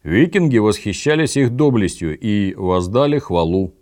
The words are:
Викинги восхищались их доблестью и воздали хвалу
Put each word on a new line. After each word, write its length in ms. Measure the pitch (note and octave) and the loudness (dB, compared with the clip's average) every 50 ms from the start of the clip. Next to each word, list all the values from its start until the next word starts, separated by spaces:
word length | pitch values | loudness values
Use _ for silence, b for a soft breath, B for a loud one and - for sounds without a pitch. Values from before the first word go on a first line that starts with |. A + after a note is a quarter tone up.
Викинги 560 | - - D#2+ G#2+ D3+ F3 E3 G3+ F3 D3+ B2 A2 | -6 0 2 2 2 2 2 0 2 2 2 2
восхищались 800 | G#2 G#2+ G#2 - - G#2 F#2+ - - D3 D3+ D#3 D#3+ C#3 - | 2 2 0 0 -4 -6 -6 -2 -2 0 0 0 0 0 0
их 200 | C#3 C#3 B2 A#2 | 0 0 0 2
доблестью 600 | B2+ D3+ D3 B2+ A2+ G2+ F2 - - F2 D#2+ D2+ | 2 2 2 2 2 0 0 -2 -4 -6 -6 -6
и 380 | - - A2 G#2 G#2 G2+ F#2+ - | -4 -4 -2 0 0 0 -2 -4
воздали 640 | - G2 F#2 F#2 F#2 F2+ F2+ G2+ B2 C#3+ D3 D3 C#3+ | -4 -2 0 0 0 0 0 0 0 0 0 0 -2
хвалу 560 | - - F2+ E2+ E2 E2 F2 F#2+ F#2+ F2+ - _ | -4 -2 -2 0 0 0 0 -2 -2 -4 -8 _